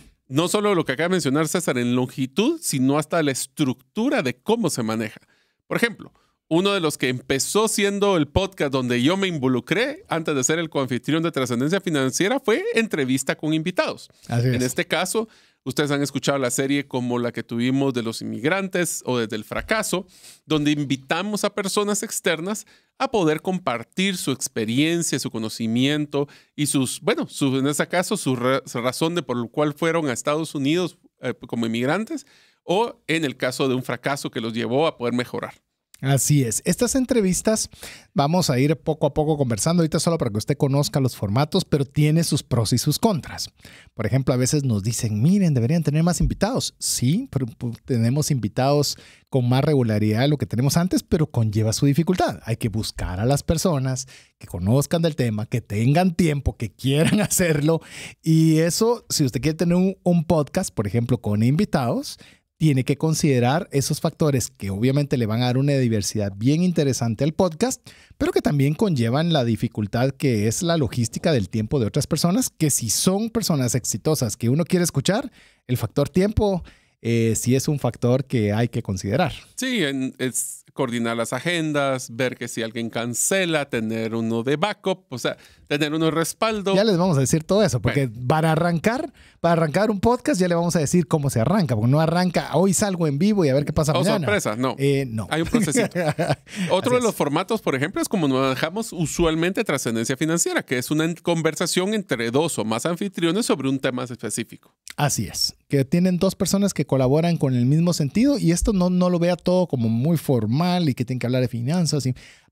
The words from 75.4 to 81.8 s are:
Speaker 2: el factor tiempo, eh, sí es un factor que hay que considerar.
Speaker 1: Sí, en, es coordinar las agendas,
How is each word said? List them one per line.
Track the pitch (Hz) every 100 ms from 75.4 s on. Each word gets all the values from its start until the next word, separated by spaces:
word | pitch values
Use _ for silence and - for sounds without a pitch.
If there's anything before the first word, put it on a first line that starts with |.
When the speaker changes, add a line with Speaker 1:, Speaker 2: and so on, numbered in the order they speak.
| _ _ -
Speaker 2:
el | 127
factor | 110 - 143
tiempo, | 185 202 - 208 180 - - _ _
eh, | 113 117 113 107
sí | 120 131
es | -
un | 147
factor | 123 - 120 131 -
que | 127 104
hay | 104 120
que | 123
considerar. | - 95 98 127 175 - - -
Speaker 1:
Sí, | 262 240
en, | 147 139 131 -
es | 127 127 - - -
coordinar | - 131 120 117 117
las | 113
agendas, | - 170 175 156 147